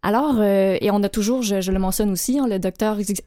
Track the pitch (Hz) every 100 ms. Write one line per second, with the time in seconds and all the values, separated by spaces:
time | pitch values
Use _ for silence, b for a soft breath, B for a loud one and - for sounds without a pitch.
0 | 185 214 294 247 208 196 190 185 208 202
1 | 202 220 208 262 226 196 185 185 190 185
2 | 208 185 - 277 262 196 185 185 214 208
3 | 202 202